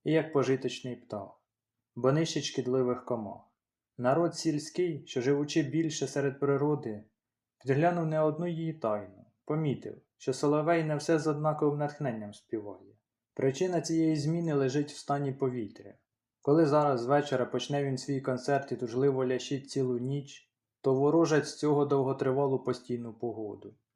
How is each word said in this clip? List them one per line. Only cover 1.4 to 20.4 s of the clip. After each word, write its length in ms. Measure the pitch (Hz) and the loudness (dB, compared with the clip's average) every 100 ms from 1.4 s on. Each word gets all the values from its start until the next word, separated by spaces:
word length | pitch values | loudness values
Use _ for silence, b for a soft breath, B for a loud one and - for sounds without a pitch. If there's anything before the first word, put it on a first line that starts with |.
| _ _ _ _ _ 120 | _ _ _ _ _ 0
бо 160 | 127 | 2
нищить 320 | 151 - 151 | 4 2 -2
шкідливих 600 | 139 - 123 131 123 123 | -4 -4 0 0 0 -2
комах. 360 | - 117 101 - - _ _ _ _ - | -4 -6 -6 -12 -18 _ _ _ _ -2
Народ 380 | 123 156 170 165 | 2 2 2 0
сільський, 680 | 165 147 147 - 180 139 - | -2 -2 -4 -2 -2 -4 -6
що, 140 | 131 | -2
живучи 420 | 123 143 147 165 | 2 2 0 0
більше 440 | 135 156 165 - 135 | 0 0 -2 -2 -4
серед 340 | 143 139 135 | -2 -2 0
природи, 640 | 143 139 147 143 120 104 - _ _ _ _ _ | 0 2 2 0 -4 -10 -12 _ _ _ _ _
підглянув 420 | 127 135 170 175 160 | 0 2 2 2 0
не 140 | 156 | 2
одну 260 | 156 156 175 | 2 0 -4
її 260 | 165 160 | -4 -6
тайну, 520 | 156 110 104 95 - - _ | -4 -2 -2 -6 -18 -20 _
помітив, 580 | - 156 151 110 - - _ _ | -4 -2 0 -2 -6 -14 _ _
що 140 | - | -6
соловей 520 | 131 147 151 151 170 | 0 2 2 2 2
не 120 | 156 147 | 0 -2
все 220 | 156 160 | 0 0
з 80 | 151 | 0
однаковим 520 | 147 156 151 147 147 | 0 0 2 0 0
натхненням 560 | 147 - 139 113 104 | -2 -4 -6 -4 -8
співає. 600 | - _ 110 101 92 98 _ _ _ _ | -14 _ -8 -8 -12 -18 _ _ _ _
Причина 460 | - 135 131 185 170 | -2 -2 0 0 -2
цієї 360 | 156 160 160 156 | 0 0 2 2
зміни 380 | 147 170 165 | 0 0 0
лежить 380 | 139 135 147 143 | 0 2 0 -2
в 40 | - | -6
стані 360 | - 143 139 | -4 -2 -2
повітря. 600 | 135 131 123 101 - 101 - _ _ _ _ | -2 -2 -2 -6 -10 -20 -20 _ _ _ _
Коли 240 | - 156 151 | 4 6 6
зараз 340 | 151 147 123 | 6 4 2
з 60 | 120 | 2
вечора 400 | 143 139 127 123 | 2 2 0 0
почне 380 | 123 - 143 | -2 -2 -2
він 140 | 139 131 | 0 -2
свій 220 | - 135 | -4 -4
концерт 520 | 135 127 - 139 - | -2 -2 0 0 0
і 40 | 120 | -6
тужливо 500 | 120 123 139 131 127 | -4 0 2 2 0
лящить 440 | 127 - 139 - | -2 -2 -6 -4
цілу 280 | 139 127 120 | -2 0 -2
ніч, 540 | 131 143 135 - | -2 -4 -6 -16